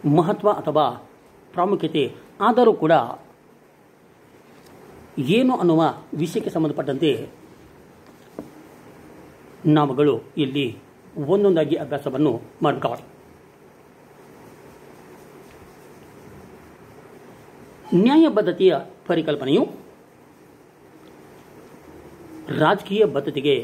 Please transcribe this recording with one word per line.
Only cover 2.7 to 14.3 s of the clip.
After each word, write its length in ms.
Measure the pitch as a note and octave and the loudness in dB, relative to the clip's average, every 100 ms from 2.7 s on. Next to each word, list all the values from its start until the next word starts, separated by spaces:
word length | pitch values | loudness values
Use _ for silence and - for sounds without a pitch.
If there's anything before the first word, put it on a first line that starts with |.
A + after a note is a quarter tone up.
ಕೂಡ 200 | - A3+ D#3 A#2+ - - - _ _ _ _ _ _ _ _ - - - - - - - - - - C3 | 4 2 2 2 -10 -18 -20 _ _ _ _ _ _ _ _ -20 -20 -20 -20 -20 -20 -20 -20 -16 -8 0
ಏನು 220 | G#3+ B3+ B3+ | 2 2 2
ಅನ್ನುವ 260 | F3+ D#3+ D#3+ - - | 2 4 2 -2 -12
ವಿಷಯಕ್ಕೆ 360 | D3 E3 A3 G3+ | -6 -4 -4 -6
ಸಂಬಂಧಪಟ್ಟಂತೆ 600 | E3 D#3 C#3+ C#3+ C3+ D#3+ B2 - - - - - - - - - - - - - - - - - - - - - - - - D#3 | -4 -4 -4 -6 -2 0 -2 -6 -18 -20 -20 -20 -20 -20 -20 -20 -20 -20 -18 -18 -20 -20 -20 -20 -20 -20 -20 -20 -20 -20 -4 2
ನಾವುಗಳು 460 | D3+ C#3+ B2+ D3 A#2 - - | 2 2 2 0 0 -6 -6
ಇಲ್ಲಿ 300 | C#3 C#3 C3 G#2+ - - - - C#3+ | -4 -2 -6 -8 -20 -20 -18 -10 -2
ಒಂದೊಂದಾಗಿ 500 | G3 G3+ E3 D3+ D#3 | 2 2 2 0 -4
ಅಭ್ಯಾಸವನ್ನು 560 | D3 C#3+ C#3 C3 D3+ A2+ - - | -4 -8 -6 -2 -2 -2 -10 -4
ಮಾಡಬೇಕಾಗುತ್ತೆ. 480 | D3+ B2+ C3+ A#2 - - - - - - - - - - - - - | -2 -2 -4 -6 -14 -20 -20 -20 -20 -20 -20 -20 -20 -20 -20 -20 -20